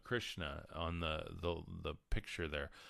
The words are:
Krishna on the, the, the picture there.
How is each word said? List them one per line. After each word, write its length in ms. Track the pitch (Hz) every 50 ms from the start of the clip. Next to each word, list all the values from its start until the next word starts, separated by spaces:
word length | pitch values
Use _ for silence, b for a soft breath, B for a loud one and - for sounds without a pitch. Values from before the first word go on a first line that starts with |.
| -
Krishna 640 | - 123 117 - - - 92 80 71 71 80 78 - -
on 280 | 80 85 82 87 85
the, 220 | 82 78 78 78 80 82 85 85
the, 200 | 85 87 85 80 82 82 87 82 82
the 100 | 80 76 - - _
picture 380 | - 87 - - - - 82
there. 220 | 76 76 71 69 - B B B B